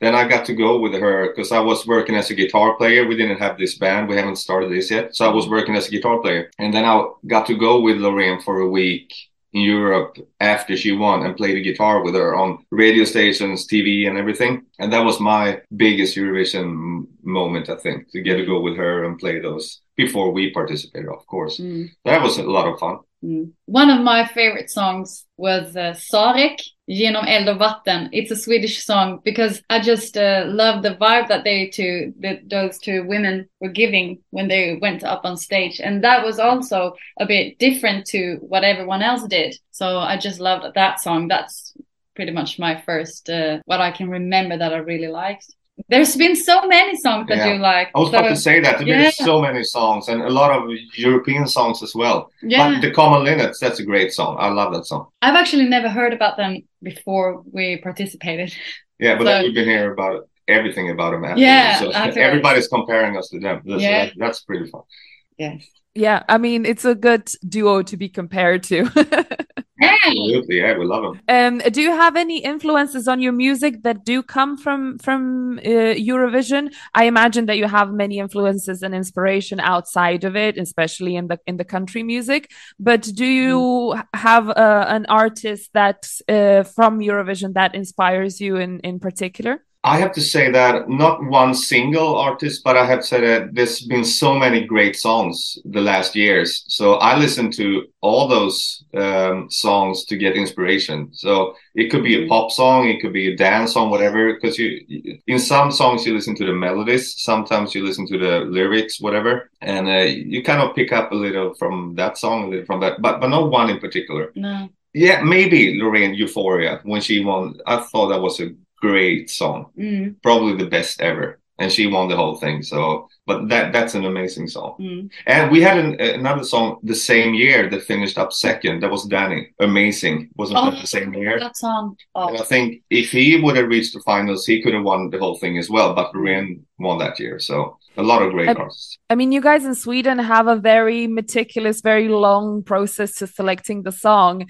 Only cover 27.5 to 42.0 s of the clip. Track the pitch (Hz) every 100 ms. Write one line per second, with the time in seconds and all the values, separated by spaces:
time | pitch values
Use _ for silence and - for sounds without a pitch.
27.5 | 196 214 214 - 175 165 208 220 220 -
28.5 | 226 214 - - 202 190 180 214 214 220
29.5 | 196 - 226 214 220 226 208 202 196 170
30.5 | 208 226 202 202 180 214 233 226 202 208
31.5 | 196 190 - 185 175 143 - 190 196 -
32.5 | 196 190 - - 190 180 208 202 190 190
33.5 | - 190 180 208 196 180 180 _ 185 196
34.5 | 190 175 165 202 - - 185 180 180 -
35.5 | 196 180 - 202 202 233 247 220 214 233
36.5 | 254 254 190 180 - - - 202 202 -
37.5 | - 254 262 226 196 - 202 180 170 -
38.5 | 190 196 190 185 190 220 247 214 185 151
39.5 | - _ - 185 180 175 190 202 175 185
40.5 | 185 - 196 190 - 180 165 170 185 -
41.5 | - - - - _